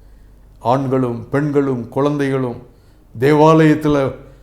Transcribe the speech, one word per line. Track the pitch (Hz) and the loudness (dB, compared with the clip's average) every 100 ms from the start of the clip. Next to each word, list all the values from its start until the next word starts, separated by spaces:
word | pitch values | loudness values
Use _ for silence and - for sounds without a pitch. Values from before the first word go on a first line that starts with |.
| - - - - - - | -20 -20 -20 -20 -20 -8
ஆண்களும் | 113 135 135 131 127 117 110 | -2 -2 0 -2 -2 -6 -6
பெண்களும் | 139 147 143 139 127 113 | -4 -2 -2 -2 -4 -6
குழந்தைகளும் | 131 143 147 139 135 127 117 - _ _ _ _ 113 | -4 -2 -2 -4 -4 -6 -8 -18 _ _ _ _ -2
தேவாலயத்துல | 135 151 156 160 156 151 151 147 131 - - - | 2 4 4 6 4 2 0 -2 -2 -6 -18 -20